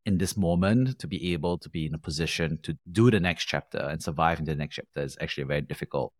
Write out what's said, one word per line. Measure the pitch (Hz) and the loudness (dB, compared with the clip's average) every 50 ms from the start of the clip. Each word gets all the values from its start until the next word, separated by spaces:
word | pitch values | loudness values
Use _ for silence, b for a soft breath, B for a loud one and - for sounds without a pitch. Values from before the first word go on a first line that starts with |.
| - | -2
in | 107 95 85 | 0 2 2
this | 95 - - | 2 0 0
moment | 104 90 82 87 87 95 98 110 127 131 131 131 - | 0 2 2 4 4 4 4 4 4 4 2 -2 -4
to | - | -6
be | 78 92 82 87 90 87 | -8 -6 -4 -2 -2 -2
able | 80 78 87 87 | 0 0 -2 -2
to | 82 - | -2 -4
be | 78 - 82 78 | -6 -6 -4 -4
in | 73 73 | -4 -4
a | |
position | 78 - 82 73 76 82 78 - - 82 78 80 - | -6 -6 -4 -4 -2 -2 -2 0 0 -2 -2 -2 -4
to | - - 78 - - 90 | -6 -6 -8 -8 -10 -2
do | 85 107 117 123 | 4 6 6 8
the | 110 98 | 6 6
next | 87 90 85 - - | 4 2 0 -2 -2
chapter | - - 71 - _ - 71 | -4 -4 -4 -4 _ -6 -4
and | 69 71 80 80 - | -4 -4 -4 -4 -4
survive | 85 76 80 80 82 82 | -4 0 2 4 4 2
in | 78 78 | 2 0
the | 78 76 | -2 -2
next | 73 76 73 - | -2 -4 -4 -6
chapter | - - _ - 73 | -10 -14 _ -6 -6
is | 71 67 - - | -6 -6 -6 -6
actually | 78 - - 73 | -6 -6 -4 -4
a | 69 | -4
very | 67 73 73 | -2 -2 -2
difficult | 69 - - - - - - 69 62 - - | -2 -4 -8 -8 -6 -4 -4 -4 -4 -4 -8